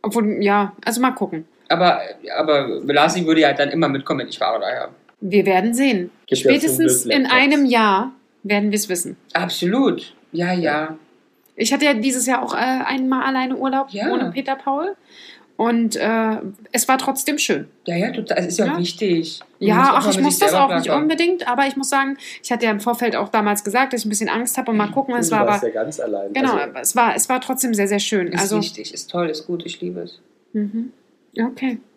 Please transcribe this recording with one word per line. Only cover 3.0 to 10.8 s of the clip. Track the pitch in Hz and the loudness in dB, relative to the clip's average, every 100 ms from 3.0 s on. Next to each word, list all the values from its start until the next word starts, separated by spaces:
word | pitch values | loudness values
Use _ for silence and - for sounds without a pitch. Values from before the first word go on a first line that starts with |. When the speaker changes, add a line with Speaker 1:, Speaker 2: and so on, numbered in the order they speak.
| 160 185 | 4 2
Speaker 2:
würde | 160 160 | 2 4
ja | 143 | 4
dann | 135 139 | 4 0
immer | 165 147 | 2 0
mitkommen, | 135 - 135 | 0 -4 -6
wenn | 120 | -6
ich | - | -4
fahre, | - 113 | -2 -2
daher. | 98 123 - - _ _ | -4 -4 -8 -12 _ _
Speaker 1:
Wir | 196 202 190 | 0 2 4
werden | 185 220 | 2 2
sehen. | 233 269 208 180 _ - | 2 2 2 -4 _ -4
Speaker 3:
Gibt | - | 0
ja | 269 | 4
zum | 277 | 4
Speaker 1:
Spätestens | 320 - 330 - | 2 2 2 2
Speaker 3:
Glück | - | 2
Speaker 1:
in | 294 | 0
Speaker 3:
Laptops. | 254 254 | 4 4
Speaker 1:
einem | 277 294 269 | 4 4 4
Jahr | 233 214 190 254 - _ _ | 4 4 2 -2 -10 _ _
werden | 196 202 208 | -2 0 0
wir's | 208 208 | -2 -2
wissen. | 180 - - _ | -4 -6 -10 _
Speaker 2:
Absolut. | 175 175 - 175 240 254 - - _ _ | -4 -4 -2 0 2 2 0 -8 _ _
Ja, | 165 175 | -4 -2
ja. | 180 156 151 | 0 0 0